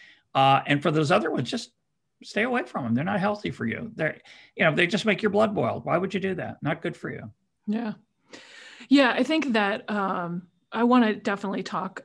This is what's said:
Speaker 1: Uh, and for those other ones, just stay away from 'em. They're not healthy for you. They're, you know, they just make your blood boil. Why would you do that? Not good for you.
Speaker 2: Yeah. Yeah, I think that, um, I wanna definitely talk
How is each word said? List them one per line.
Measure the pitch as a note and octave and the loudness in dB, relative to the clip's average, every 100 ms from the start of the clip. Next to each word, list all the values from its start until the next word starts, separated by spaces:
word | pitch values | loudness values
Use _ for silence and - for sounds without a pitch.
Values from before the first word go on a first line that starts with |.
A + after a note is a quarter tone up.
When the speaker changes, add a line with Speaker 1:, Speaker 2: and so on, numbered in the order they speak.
| - - _ | -20 -20 _
Speaker 1:
Uh, | - C3+ C3+ - | 4 6 4 2
and | C#3+ | 0
for | E3+ | 2
those | D#3 D3 | 2 2
other | F#3 A#3 | 2 2
ones, | - B2 | -2 -4
just | A#3+ - _ _ _ _ _ | -6 -8 _ _ _ _ _
stay | - - | -8 -4
away | A#3+ B3 | -2 -2
from | F4 - A#2+ | -4 -6 -2
'em. | |
They're | C3 | -2
not | E3+ G3+ | 0 -2
healthy | G3 G#3 E3+ | -2 -2 -6
for | C#3 A#2 | -6 -6
you. | A2 - | -6 -8
They're, | - D#3+ - - - - - | -4 -4 -4 -18 -20 -14 0
you | |
know, | F3 | 2
they | C3+ E3+ | 4 2
just | G#3 A3 | 2 0
make | F#3+ | 0
your | G#3+ | 0
blood | G3 G#3+ | 2 0
boil. | G3 A#2+ G#2 | 0 -2 -2
Why | C#3 D#3+ | -2 -2
would | F#3+ | -2
you | F#3+ | -4
do | F#3+ | -4
that? | F3 A2 A#2 | -6 -8 -6
Not | D3 D#3+ | -6 -4
good | E3+ - | -6 -8
for | D3+ | -12
you. | C3 G#2+ - _ _ - | -12 -14 -18 _ _ -6
Speaker 2:
Yeah. | G#3+ A3+ F#3+ _ _ _ - - - - - - | -6 -6 -10 _ _ _ -20 -20 -20 -20 -12 2
Yeah, | C#4 B3+ | 4 6
I | A3 | 2
think | C4 D#4+ C#4+ | 0 0 2
that, | A3+ G3+ A3 - | 2 2 -2 -4
um, | G#3 F#3+ F#3 E3+ F3 - _ _ | -4 -2 -2 -4 -6 -10 _ _
I | A3 | 0
wanna | A#3 B3 A3 | 4 6 4
definitely | G#3 - G3+ G3 G3 | 2 -2 -2 -2 -4
talk | F#3 F3+ F#3 - | -4 -4 -6 -8